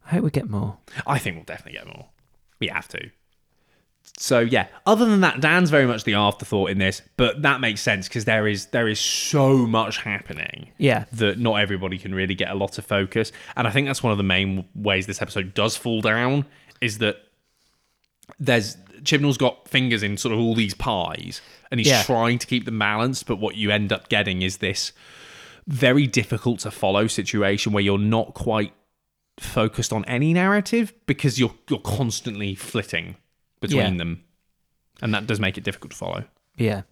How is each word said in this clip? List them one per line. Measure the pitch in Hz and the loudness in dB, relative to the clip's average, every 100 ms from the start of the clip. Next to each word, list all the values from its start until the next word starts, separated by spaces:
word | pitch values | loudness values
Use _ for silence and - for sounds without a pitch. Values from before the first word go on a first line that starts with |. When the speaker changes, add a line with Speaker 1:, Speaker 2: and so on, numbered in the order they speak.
| - | 0
Speaker 1:
I | |
hope | 175 | 0
we | 156 | 0
get | 139 - | -2 -2
more. | 104 104 101 _ - - | -4 -4 -8 _ -12 -4
Speaker 2:
I | 135 | -2
think | - 82 | -2 -8
we'll | 80 | -12
definitely | 80 - 50 | -16 -14 -18
get | - | -16
more. | - - _ _ _ _ _ | -18 -20 _ _ _ _ _
We | 98 | -6
have | 87 - | -6 -8
to. | - - _ _ _ _ _ _ _ _ _ - - | -14 -14 _ _ _ _ _ _ _ _ _ -20 -10
So, | - 127 | 0 2
yeah, | 117 117 90 - - | 4 2 0 -4 2
other | 214 233 | 4 6
than | 202 | 6
that, | 180 123 | 4 4
Dan's | 151 175 175 | 2 4 4
very | 147 131 | 4 4
much | 110 | 2
the | 113 | 0
afterthought | 104 104 - - 104 90 | 4 4 2 -2 0 2
in | 98 | 2
this, | 95 - - - | 0 0 -10 0
but | 123 139 | 0 2
that | 147 135 | 2 2
makes | 123 101 | 0 -2
sense | - 104 92 | -2 -2 -2
'cause | 123 107 | -6 0
there | 110 107 | 2 2
is, | 101 - | -2 -2
there | 123 113 | 0 0
is | 107 | 0
so | - - - 151 135 135 117 | -2 -4 0 2 6 6 4
much | 113 107 110 | 2 0 -4
happening | - 98 - 76 - - - _ | -6 -6 -8 -10 -10 -10 -18 _
Speaker 1:
Yeah. | 139 110 107 | 2 2 -2
Speaker 2:
that | 113 107 98 | 0 0 2
not | 117 104 | 0 2
everybody | 104 98 95 92 | 0 -2 -4 -6
can | 98 | -6
really | 95 95 95 | -4 -2 -2
get | - | -4
a | 98 | -2
lot | 98 - | -4 -6
of | - | -2
focus. | 101 95 117 110 - - - | 0 0 0 -2 -6 -12 -4
And | 120 | 0
I | |
think | 110 139 | 0 -2
that's | 131 | -2
one | 120 | 0
of | 104 | 0
the | |
main | 98 92 98 95 92 - | 2 2 2 -2 -6 -6
ways | 104 95 95 | 0 0 -2
this | 95 | -6
episode | 104 - 92 98 | -6 -6 -6 0
does | 107 - | 0 0
fall | 123 113 | -4 0
down, | 110 110 123 143 143 _ _ - | 0 2 2 0 -2 _ _ -4
is | 123 104 | -4 0
that | 107 - _ _ _ _ _ _ _ _ _ _ _ - | -2 -2 _ _ _ _ _ _ _ _ _ _ _ -8
there's, | 131 120 104 - - - | 2 2 0 -10 -20 -8
Chibnall's | 143 151 143 131 | 0 2 2 4
got | 127 - - | 2 0 -2
fingers | 135 127 117 | 0 2 0
in | 101 101 | 0 -2
sort | - | -2
of | 113 | 0
all | 117 | 2
these | 113 107 95 | 2 0 -2
pies, | - 104 85 80 85 - - - _ | -2 -2 -2 -6 -12 -14 -18 -20 _
and | 123 | 0
he's | 113 | 4
Speaker 1:
Yeah. | 127 | 4
Speaker 2:
trying | 98 120 117 120 | 2 2 2 0
to | - | -2
keep | 123 110 | -4 -4
them | 113 | -2
balanced, | 104 107 120 131 - | 0 0 -2 -4 -6
but | 104 | -4
what | 107 107 | -4 -2
you | 104 | 0
end | 104 101 | 0 0
up | 95 - | -2 0
getting | 104 101 92 | 0 0 -2
is | 92 92 | -2 -2
this | 95 98 - - - - - - - - - | -4 -4 -6 -10 -20 -20 -20 -20 -20 -20 -8
very | 135 127 131 139 | 2 4 4 4
difficult | 127 107 113 - 117 | 0 0 -2 -2 -2
to | 107 | -4
follow | - 101 98 113 | -4 0 2 2
situation | - 95 104 98 101 - | -2 -4 0 0 0 0
where | 104 | 2
you're | 101 98 | 2 2
not | 104 113 113 - | 2 2 0 -6
quite | - 110 104 _ _ _ _ _ _ - | -2 0 -2 _ _ _ _ _ _ -16
focused | - - 110 - 117 | -6 0 0 0 -2
on | 110 - | -2 -2
any | 123 151 | 0 2
narrative | 170 185 208 202 233 220 _ - | 4 4 2 2 0 -2 _ -6
because | 139 147 120 | 0 0 2
you're, | 120 - - | 0 -2 -6
you're | 127 | -6
constantly | - 104 127 107 - 104 101 95 | -2 -2 0 -2 -8 -6 -6 -6
flitting | - 120 98 85 85 95 _ _ _ _ | -4 -4 -2 -6 -6 -14 _ _ _ _
between | 101 139 107 | -2 2 2
Speaker 1:
Yeah. | 90 | 0
Speaker 2:
them, | 85 82 _ _ _ _ _ _ _ _ | -4 -6 _ _ _ _ _ _ _ _
and | 117 107 | -2 -2
that | 107 | -2
does | 104 | -2
make | 95 95 | -2 -2
it | |
difficult | 92 - - | -8 -8 -14
to | - | -10
follow. | - 50 - _ _ - | -8 -8 -10 _ _ -4
Speaker 1:
Yeah. | 117 101 98 | -2 -2 -8